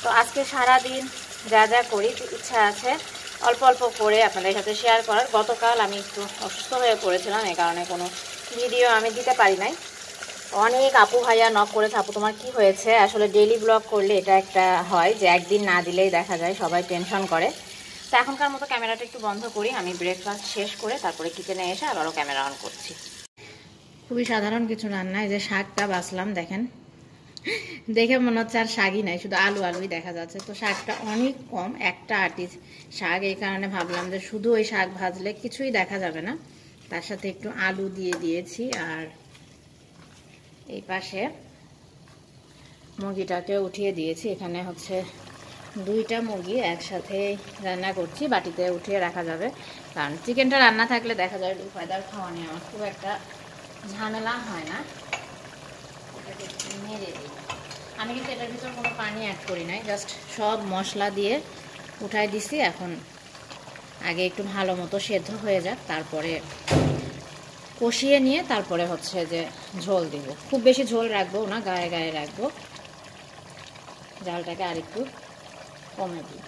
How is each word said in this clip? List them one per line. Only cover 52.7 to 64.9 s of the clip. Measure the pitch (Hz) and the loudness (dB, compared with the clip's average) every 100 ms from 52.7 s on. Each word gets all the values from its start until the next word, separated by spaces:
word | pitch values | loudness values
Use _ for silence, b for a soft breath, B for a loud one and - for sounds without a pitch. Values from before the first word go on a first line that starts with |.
খুব | 214 | -8
একটা | 208 - 196 208 - - - - - - 214 | -8 -8 -8 -8 -8 -16 -18 -18 -18 -16 -14
ঝামেলা | 202 220 220 220 | -8 -6 -4 -4
হয় | 240 220 180 | -4 -6 -8
না। | 156 196 302 - - - - - - - - - - - - - | -8 -8 -10 -14 -10 -10 -10 -16 -18 -18 -18 -18 -18 -18 -18 -16
এটাকে | - 185 | -14 -14
একটু | 190 - - 202 202 | -14 -10 -10 -10 -12
নেড়ে | 214 190 | -10 -10
দিই। | 147 143 - - - - - - - | -12 -14 -16 -14 -14 -14 -16 -16 -10
আমি | 220 | -8
কিন্তু | 247 254 | -8 -8
এটার | 247 233 | -8 -8
ভিতর | 247 254 240 | -8 -10 -6
কোনো | 233 226 | -6 -4
পানি | 214 214 | -6 -6
অ্যাড | 214 190 - | -6 -8 -8
করি | 180 | -6
নাই, | 170 190 214 | -6 -8 -4
just | 202 - - - - | -6 -6 -12 -12 -2
সব | 214 220 202 | 0 0 -2
মশলা | 185 196 208 202 | -4 -4 -2 -2
দিয়ে | 196 202 269 - - - - - - | 0 0 0 -4 -16 -18 -16 -18 -12
উঠাই | 202 220 208 | -4 0 0
দিছি। | 208 - 302 | 0 -4 0
এখন | 214 170 180 165 147 - - - - - - - - - - | 0 0 -8 -8 -12 -20 -20 -20 -18 -18 -16 -18 -18 -8 -4
আগে | 170 185 | 0 -2
একটু | 180 | -2
ভালো | 202 196 190 180 | -6 -2 0 0
মতো | 175 | -2